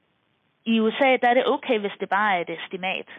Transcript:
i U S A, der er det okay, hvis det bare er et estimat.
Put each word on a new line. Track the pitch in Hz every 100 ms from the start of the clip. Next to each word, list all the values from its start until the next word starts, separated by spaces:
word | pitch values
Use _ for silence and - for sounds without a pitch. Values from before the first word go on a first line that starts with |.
| _ _ _ _ _ _ -
i | 226
U | 220
S | 220
A, | 277 262
der | 240
er |
det | 240 -
okay, | 269 - 220
hvis | 202 -
det | 196
bare | 190 214 185
er |
et | 170
estimat. | 160 - 190 185 185 -